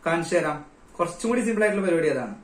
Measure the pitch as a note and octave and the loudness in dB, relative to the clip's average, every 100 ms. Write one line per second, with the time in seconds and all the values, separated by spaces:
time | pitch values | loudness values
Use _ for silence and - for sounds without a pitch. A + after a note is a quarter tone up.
0 | E3 E3+ D#3+ F3 D3+ D3 - - - - | -2 -2 2 0 0 -4 -10 -20 -20 -4
1 | E3+ - A3+ A#3+ A3+ G#3+ G#3+ G3+ F#3+ E3 | -4 -2 0 0 2 2 2 2 2 2
2 | D#3 C3 A2 G2+ | 2 0 -4 -10